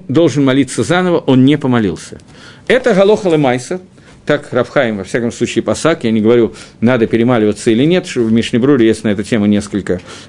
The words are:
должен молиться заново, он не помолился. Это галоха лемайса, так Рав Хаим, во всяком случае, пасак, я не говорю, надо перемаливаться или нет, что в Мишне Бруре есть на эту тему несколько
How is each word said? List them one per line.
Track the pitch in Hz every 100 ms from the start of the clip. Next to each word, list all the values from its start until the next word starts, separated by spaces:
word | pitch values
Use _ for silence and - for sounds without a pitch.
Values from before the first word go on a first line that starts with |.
| -
должен | 135 165 147 135
молиться | 135 135 -
заново, | 104 175 180 170
он | - 127 131
не | 151
помолился. | 139 120 101 78 - - - - - - -
Это | 247 254
галоха | 190 196 208 190
лемайса, | 156 139 127 - 185 - - - - -
так | 143 -
Рав | 123 120
Хаим, | 151 120 104
во | 92
всяком | 131 117
случае, | - 120 120
пасак, | 110 104 151 165
я | 117
не | 110
говорю, | 107 120 107 - - -
надо | 113 127 110
перемаливаться | 117 117 120 104 101 123
или | 113 151
нет, | 180 180
что | 127
в | 113
Мишне | 117 107 120
Бруре | 135 139 113
есть | 107
на | 113
эту | 101
тему | 98 113 104
несколько | 104 - 104 - 90 - -